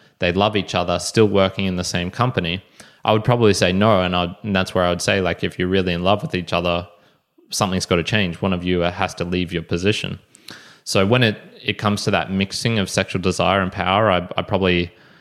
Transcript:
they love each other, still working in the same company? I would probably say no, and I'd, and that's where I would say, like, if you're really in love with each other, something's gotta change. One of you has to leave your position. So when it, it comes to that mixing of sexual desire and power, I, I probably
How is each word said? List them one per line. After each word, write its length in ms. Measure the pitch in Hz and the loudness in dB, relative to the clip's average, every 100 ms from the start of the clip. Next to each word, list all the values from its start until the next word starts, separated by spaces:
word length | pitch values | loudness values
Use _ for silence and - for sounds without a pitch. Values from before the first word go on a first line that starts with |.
| _ - | _ -4
they 140 | 90 | -2
love 240 | 90 107 104 | 2 2 0
each 180 | 90 | -2
other, 240 | 90 87 87 | -4 -2 -2
still 300 | - 113 107 | 0 2 4
working 380 | 98 95 - 95 | 4 0 0 -4
in 100 | 90 | -4
the 80 | |
same 260 | 90 90 87 | -4 -4 -4
company? 520 | - 123 110 85 92 - _ - _ | -2 -2 0 -4 -6 -8 _ -20 _
I 80 | 110 | 0
would 120 | 110 | 2
probably 300 | 113 120 110 | 2 4 4
say 180 | 95 107 | 4 2
no, 300 | 95 107 98 | 4 4 4
and 120 | 90 | 2
I'd, 220 | 90 87 - | 0 -2 -4
and 120 | 107 | -2
that's 200 | 95 92 | -2 0
where 100 | 92 | 0
I 60 | 90 | 0
would 120 | 87 | 0
say, 180 | - 98 | 0 0
like, 220 | 87 85 | 0 -2
if 160 | 95 - | -6 -2
you're 100 | 90 | 0
really 240 | 95 92 | 2 0
in 100 | 85 | 0
love 200 | 90 101 | 0 0
with 120 | 80 | 0
each 180 | 92 85 | -6 -2
other, 340 | 85 87 87 95 _ _ _ _ _ - | -2 0 -2 -6 _ _ _ _ _ -10
something's 360 | - 101 92 - | -4 -2 -2 0
gotta 180 | 87 | 0
change. 360 | 80 110 92 80 | 0 0 -2 -2
One 100 | 98 | -2
of 100 | 90 | -2
you 180 | 90 87 | 0 0
has 340 | 87 92 92 - | 0 -2 -6 -4
to 80 | |
leave 280 | 87 90 85 | -4 -2 -2
your 100 | 87 | -6
position. 560 | 80 87 98 107 92 - _ _ - - - - | -4 -2 0 -2 -4 -10 _ _ -20 -20 -20 -18
So 220 | - 101 98 | -2 0 2
when 160 | 123 | 4
it, 160 | 113 101 - - | 2 0 -12 -10
it 160 | - - | -6 -2
comes 260 | 104 101 | -2 -2
to 60 | - | 0
that 200 | 92 78 | 0 0
mixing 480 | 95 95 - 117 113 | -2 -2 -2 -2 -2
of 120 | 92 | -2
sexual 320 | - 95 95 | -2 -2 -2
desire 380 | 92 87 87 98 | -2 0 2 2
and 120 | 92 | 0
power, 380 | - 90 101 110 | -2 2 4 4
I, 180 | 90 90 - | 2 0 -6
I 60 | |
probably 500 | 90 98 92 87 87 _ - - | -2 0 2 2 -2 _ -20 -20